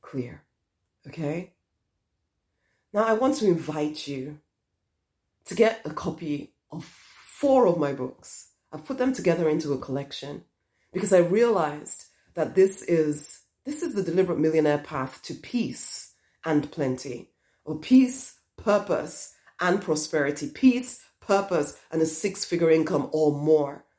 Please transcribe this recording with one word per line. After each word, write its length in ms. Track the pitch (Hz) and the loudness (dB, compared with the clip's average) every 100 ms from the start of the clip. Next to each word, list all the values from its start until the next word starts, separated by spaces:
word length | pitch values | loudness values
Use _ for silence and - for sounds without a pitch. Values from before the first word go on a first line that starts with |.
| - | -10
clear. 300 | 139 120 - _ _ _ _ _ _ 147 | -10 -10 -12 _ _ _ _ _ _ -18
Okay? 460 | 160 147 160 180 _ _ _ _ _ _ _ _ _ _ _ _ _ _ | -8 -6 -6 -10 _ _ _ _ _ _ _ _ _ _ _ _ _ _
Now, 120 | 202 | 0
I 100 | 226 | 2
want 220 | 220 262 - | 2 2 2
to 100 | 214 | 2
invite 600 | 165 - 151 151 151 - | 2 0 -4 -4 -4 -8
you 320 | 139 135 151 _ _ _ _ _ _ _ _ _ _ - | -8 -8 -12 _ _ _ _ _ _ _ _ _ _ -10
to 80 | |
get 260 | 170 220 226 156 | 2 2 2 -10
a 40 | |
copy 640 | 147 180 151 160 143 - _ _ | -8 -8 -8 -6 -6 -8 _ _
of 140 | 151 | -14
four 800 | - - - - - - 285 262 220 | -12 -12 -12 -12 -12 -2 2 6 4
of 120 | 170 | 4
my 140 | 143 | 0
books. 560 | 135 131 - - - - _ _ | -2 -8 -10 -18 -18 -20 _ _
I've 140 | 147 | -16
put 140 | - 262 | -10 -2
them 160 | 254 | -2
together 340 | 262 180 170 165 | 0 0 2 2
into 240 | 151 151 | 0 -2
a 60 | 135 | -4
collection 640 | - 135 139 - 139 147 _ _ _ _ _ | -4 -6 -8 -12 -12 -14 _ _ _ _ _
because 200 | 185 208 | -4 4
I 60 | 190 | 4
realized 880 | 170 196 240 202 156 147 - - - _ _ | 6 4 4 2 0 -4 -12 -12 -14 _ _
that 200 | - 156 | -4 -2
this 280 | 135 190 190 | 4 4 4
is, 580 | - 170 151 147 - - _ _ | 0 2 2 0 -4 -8 _ _
this 180 | - 294 | -8 -6
is 120 | 349 | -4
the 80 | 208 | -2
deliberate 360 | 180 170 180 165 | -2 0 0 2
millionaire 400 | 151 160 151 147 | 2 2 2 0
path 420 | 147 147 131 - | -2 -8 -8 -10
to 120 | - | -14
peace 760 | 160 - 247 185 - - - - _ _ _ | -14 -6 -4 -4 -6 -6 -8 -8 _ _ _
and 260 | 160 151 143 | 0 0 0
plenty, 600 | - 139 127 143 120 - _ _ _ | -4 -2 -2 -6 -12 -14 _ _ _
or 140 | - 156 | -10 -10
peace, 560 | - 254 254 - - - _ - | 6 6 6 2 -4 -6 _ -8
purpose, 800 | - 202 196 165 165 - - - _ _ | 0 0 0 -4 -4 -10 -12 -18 _ _
and 200 | 180 196 | 0 0
prosperity. 680 | 190 151 - 156 143 147 151 | 0 -2 0 0 0 -2 -8
Peace, 520 | - 262 240 254 - - _ | 4 4 4 -2 -6 -12 _
purpose, 580 | - 202 196 170 147 - _ | 0 0 2 -2 -2 -6 _
and 120 | 165 | -2
a 40 | 160 | 0
six-figure 640 | - 208 - - 170 165 | 0 -2 -2 -4 0 4
income 380 | 160 156 170 131 | 4 4 -2 0
or 200 | 156 151 | 2 2
more. 520 | 143 151 156 143 147 _ | 2 4 4 4 -6 _